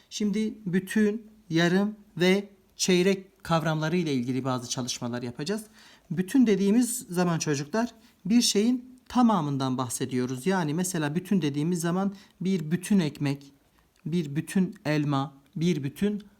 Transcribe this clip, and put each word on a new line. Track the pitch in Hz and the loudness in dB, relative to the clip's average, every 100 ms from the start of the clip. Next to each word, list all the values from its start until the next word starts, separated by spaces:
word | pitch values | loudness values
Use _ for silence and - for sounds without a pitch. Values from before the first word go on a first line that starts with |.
| _ | _
Şimdi | - 208 208 214 - 180 | -4 -2 0 -4 -4 -2
bütün, | 180 185 220 208 220 - - _ | -2 0 2 2 0 -10 -20 _
yarım | 160 170 185 208 214 - 160 | 2 4 4 0 -4 -16 0
ve | 180 196 202 _ _ - | 4 4 0 _ _ -6
çeyrek | - 180 185 196 - _ | 2 4 4 0 -6 _
kavramları | - 165 156 156 156 180 | -2 0 0 -2 0 0
ile | 165 | 0
ilgili | 135 123 131 | -2 0 -2
bazı | 131 127 120 | -2 -4 -4
çalışmalar | - 120 - 123 120 | -6 -6 -6 -6 -6
yapacağız. | 120 120 151 214 - - - - _ | -8 -8 -6 -6 -8 -20 -20 -20 _
Bütün | 160 185 277 226 | -6 0 4 4
dediğimiz | 190 196 226 233 - | 4 4 2 2 -4
zaman | - 175 175 160 | -6 -2 0 0
çocuklar | 156 139 147 220 240 - _ _ | 0 -2 -2 -4 -4 -8 _ _
bir | 180 240 | 2 2
şeyin | 233 202 226 254 - - _ | 4 2 2 0 -4 -20 _
tamamından | 240 233 196 147 139 131 127 | 4 4 4 0 -2 -2 -2
bahsediyoruz. | 123 - 131 127 127 131 185 | -4 -4 -2 -2 -2 -2 -2
Yani | 190 156 | 0 0
mesela | 156 185 170 147 | -2 -2 -2 -2
bütün | 156 185 196 | -4 0 0
dediğimiz | 151 143 160 180 | 2 -2 -2 0
zaman | 170 180 196 196 - _ | 0 0 -2 -6 -20 _
bir | 185 190 151 | -2 -2 -2
bütün | 175 - 202 | -4 2 2
ekmek, | 156 - 143 139 - _ _ _ _ _ 160 | 2 -2 -4 -4 -10 _ _ _ _ _ -4
bir | 175 147 139 | -4 -2 -6
bütün | 165 196 185 - | -2 0 0 -2
elma, | 147 151 147 139 139 - _ 170 | -2 0 0 0 -2 -10 _ -2
bir | 170 151 | 0 0
bütün | 135 - 202 208 - | -4 -2 -2 -2 -10